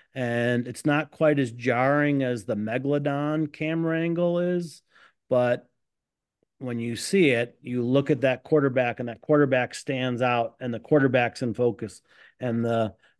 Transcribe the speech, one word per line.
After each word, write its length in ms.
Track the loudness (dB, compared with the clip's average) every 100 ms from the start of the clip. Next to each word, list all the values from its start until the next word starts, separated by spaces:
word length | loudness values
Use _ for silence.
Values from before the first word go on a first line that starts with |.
| _
And 540 | -6 -2 0 0 0 -2
it's 180 | -4 0
not 240 | 0 -2
quite 300 | 0 2 2
as 100 | -2
jarring 720 | -2 0 2 2 2 2 0
as 220 | 0 -4
the 100 | -4
Megalodon 1000 | -4 -4 -4 -2 -2 -2 -2 -2 -2 -4
camera 460 | -6 -4 -2 -2 -2
angle 400 | -2 -2 0 0
is, 440 | -2 -2 -6 -14 _ _ -20 _ -2
but 380 | 0 2 0 _ _ _ _ _ _ _ _ _ -12
when 200 | -8 -6
you 160 | -6
see 360 | -6 0 4 4
it, 280 | 4 -2 _
you 200 | -8 -4
look 260 | 2 2 2
at 100 | 0
that 240 | 0 -2
quarterback, 560 | 0 2 2 0 -2 -4
and 80 | -8
that 120 | -8
quarterback 520 | 2 4 4 2 -2
stands 480 | -6 -6 -4 -2 0
out, 320 | 0 0 -2 -6
and 120 | -8
the 60 | -6
quarterback's 640 | 2 4 4 2 0 -2
in 120 | -6
focus, 480 | 0 0 0 -10 -14 _ _ -20 -8
and 260 | -4 -2
the, 300 | 0 0 -2 -6 _